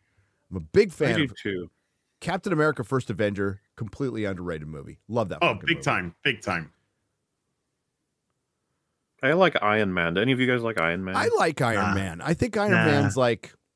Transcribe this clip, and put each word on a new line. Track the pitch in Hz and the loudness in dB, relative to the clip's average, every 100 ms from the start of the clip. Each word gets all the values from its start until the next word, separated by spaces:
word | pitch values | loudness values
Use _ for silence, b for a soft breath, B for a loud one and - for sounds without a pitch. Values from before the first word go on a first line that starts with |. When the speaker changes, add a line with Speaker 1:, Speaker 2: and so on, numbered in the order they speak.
| _ _ _ _ _ | _ _ _ _ _
Speaker 1:
I'm | 92 | -10
a | |
big | 78 185 214 | 0 2 2
Speaker 2:
I | |
Speaker 1:
fan | - 143 120 | 2 0 2
Speaker 2:
do | 139 | -2
Speaker 1:
of | - | -4
Speaker 2:
too. | 110 95 87 _ _ _ _ _ | -6 -6 -8 _ _ _ _ _
Speaker 1:
Captain | 160 185 208 | -6 -6 -2
America: | 165 156 151 | 2 2 0
First | - 131 - | -2 -2 -2
Avenger, | 98 104 101 98 98 _ - | -2 0 0 -2 -4 _ -12
completely | 107 - 123 113 104 | -12 -6 -6 -4 -4
underrated | 92 87 80 76 | -4 -6 -8 -8
movie. | 76 73 73 - | -12 -14 -18 -4
Love | 113 104 | -2 -2
that | 82 | -2
Speaker 3:
Oh, | 170 | -2
Speaker 1:
fucking | 107 82 | -2 -2
Speaker 3:
big | 160 | -2
Speaker 1:
movie. | |
Speaker 3:
time, | - 110 90 - | 0 -2 -4 -4
big | - 113 | -4 -2
time. | - 87 78 _ _ _ _ _ _ _ _ _ _ _ _ _ _ _ _ _ _ _ _ _ _ _ _ _ | -4 -4 -6 _ _ _ _ _ _ _ _ _ _ _ _ _ _ _ _ _ _ _ _ _ _ _ _ _
Speaker 2:
I | 131 | 0
like | 165 180 - | 4 4 4
Iron | 104 107 104 | 2 4 2
Man. | 90 85 87 | 2 2 2
Do | |
any | 120 | 2
of | 127 | 2
you | 127 | 2
guys | 123 | 2
like | 117 104 | 0 0
Iron | 82 87 | 0 0
Man? | 92 92 | -2 -2
Speaker 1:
I | 466 453 | 0 2
like | 175 156 | 0 0
Iron | 123 107 95 | 0 2 0
Speaker 3:
Nah. | |
Speaker 1:
Man. | 95 95 85 | 0 -2 -6
I | 139 | -4
think | 170 240 208 | -2 0 0
Iron | 208 | 2
Speaker 3:
Nah. | 147 113 | 4 4
Speaker 1:
Man's, | 143 143 131 | 4 2 2
like, | 123 113 - - _ | 2 0 -6 -20 _